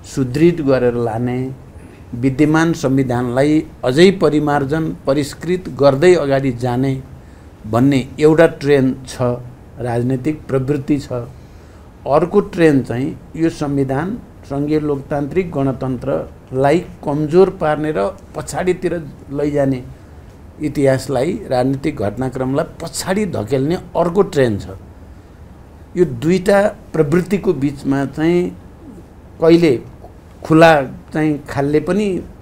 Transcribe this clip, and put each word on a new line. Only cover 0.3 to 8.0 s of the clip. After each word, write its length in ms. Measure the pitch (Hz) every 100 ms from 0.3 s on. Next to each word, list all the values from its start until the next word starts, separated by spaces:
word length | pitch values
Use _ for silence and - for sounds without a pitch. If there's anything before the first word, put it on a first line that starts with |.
| 135 170 160
गरेर 320 | 139 131 123
लाने, 580 | 120 117 110 123 123 131 131 - - - - - 120
विद्यमान 580 | 131 127 151 160 165
संविधानलाई 880 | 160 135 135 131 123 123 123 147 156 165 - 123
अझै 260 | 131 190
परिमार्जन, 840 | 190 156 151 147 143 139 160 160 175 -
परिष्कृत 600 | 139 139 - 160 180 - 131
गर्दै 360 | 139 135 180 175
अगाडि 360 | 143 135 135
जाने 520 | 113 123 123 135 131 - - - - - - 107
भन्ने 400 | 113 135 135